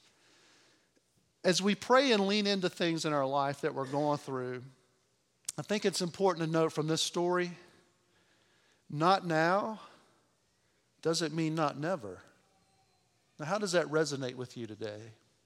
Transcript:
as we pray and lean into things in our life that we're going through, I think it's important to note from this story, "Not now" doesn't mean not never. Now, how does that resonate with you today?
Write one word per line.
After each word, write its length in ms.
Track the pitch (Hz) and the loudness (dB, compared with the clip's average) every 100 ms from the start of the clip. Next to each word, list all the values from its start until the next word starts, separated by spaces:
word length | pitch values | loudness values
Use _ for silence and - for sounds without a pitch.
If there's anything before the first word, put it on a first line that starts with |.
| _ _ _ _ _ _ _ _ _ _ _ _ _ _ | _ _ _ _ _ _ _ _ _ _ _ _ _ _
as 200 | 185 170 | 2 2
we 120 | 190 | 2
pray 380 | 196 - 247 277 | 0 4 6 6
and 160 | 220 196 | 4 4
lean 180 | 208 202 | 2 2
into 220 | 202 180 | 0 -2
things 380 | - 175 165 156 | 0 -2 0 0
in 80 | |
our 100 | 147 | 0
life 380 | 135 143 139 143 | 0 0 0 -2
that 120 | 156 | -4
we're 120 | 135 131 | -4 -4
going 320 | 143 147 147 | -2 0 -2
through, 440 | - 131 127 127 131 135 _ _ _ _ _ _ - - | -4 -6 -6 -8 -12 -20 _ _ _ _ _ _ -14 -10
I 40 | |
think 220 | - 208 | -4 0
it's 160 | 202 - | 0 0
important 460 | 180 - 196 170 160 | -4 2 2 2 0
to 40 | |
note 220 | 165 160 | 2 2
from 140 | 156 151 | 0 -2
this 160 | 165 | 0
story, 480 | - - 175 180 175 175 - - _ _ _ _ _ _ _ _ _ _ - | 0 0 0 0 -2 -6 -18 -20 _ _ _ _ _ _ _ _ _ _ -10
"Not 380 | 147 165 190 180 | 0 4 4 4
now" 540 | 160 165 190 220 220 - - _ _ _ _ _ _ _ _ _ _ | 2 4 2 0 -8 -14 -20 _ _ _ _ _ _ _ _ _ _
doesn't 320 | 156 165 165 | -4 -2 -2
mean 200 | 156 160 | -2 -2
not 240 | 160 151 135 | 0 -2 -2
never. 400 | 151 185 104 90 - _ _ _ _ _ _ _ _ _ _ - | -4 -4 -8 -14 -18 _ _ _ _ _ _ _ _ _ _ -12
Now, 80 | 151 | -4
how 120 | 196 | -4
does 140 | 208 | 0
that 140 | 175 151 | 0 2
resonate 500 | 151 156 139 131 127 | 0 0 -2 -6 -8
with 200 | 127 - | -12 -10
you 100 | 113 | -12
today? 340 | 107 110 107 113 110 _ _ | -10 -10 -10 -14 -20 _ _